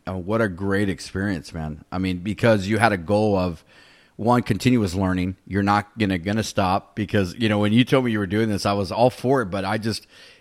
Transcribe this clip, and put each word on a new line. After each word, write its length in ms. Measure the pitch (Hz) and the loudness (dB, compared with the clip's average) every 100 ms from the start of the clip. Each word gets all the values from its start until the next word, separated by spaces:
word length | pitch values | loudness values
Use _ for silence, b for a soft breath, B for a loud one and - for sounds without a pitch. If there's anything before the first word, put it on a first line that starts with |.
| - | -10
uh, 60 | |
what 280 | 95 87 110 | -8 -2 0
a 80 | 110 | 0
great 400 | 82 98 98 104 | -2 -2 0 0
experience, 640 | 90 - 95 101 87 - | -4 -8 -6 -4 -4 -8
man. 320 | 85 78 76 - | -8 -8 -10 -10
I 80 | 90 | -4
mean, 240 | 95 90 | -4 -4
because 420 | 95 98 117 107 92 | -6 0 2 2 2
you 140 | 107 | 0
had 120 | 113 | 2
a 60 | 98 | 0
goal 400 | 80 104 107 95 | 0 0 2 2
of, 260 | 90 80 b b b b b - | 0 -4 b b b b b -4
one, 280 | 107 123 | 2 2
continuous 500 | - 101 127 123 101 | 2 0 2 2 2
learning. 420 | 92 92 90 90 92 - | 0 0 0 -2 -6 -4
You're 160 | 92 | 0
not 340 | 101 104 - - | 2 2 0 -2
gonna, 220 | 104 92 | 0 0
gonna 240 | 87 110 | -2 -2
stop, 520 | 104 - 95 98 - - | -2 -2 0 0 -2 -6
because, 380 | 98 107 92 | -2 0 0
you 160 | - 107 | 0 0
know, 80 | 104 | 2
when 160 | 104 | 4
you 100 | 110 | 4
told 220 | 123 135 123 | 4 2 2
me 60 | |
you 80 | 107 | -2
were 80 | 98 | 0
doing 200 | 107 113 | 0 0
this, 160 | 98 | 0
I 100 | 104 | 0
was 180 | 101 92 | -2 -2
all 180 | 98 123 | 2 2
for 320 | - 123 135 | 2 0 0
it, 60 | 104 | 0
but 180 | 98 95 | -4 -4
I 140 | 110 | -2
just, 260 | 110 104 - b b b | -4 -6 -10 b b b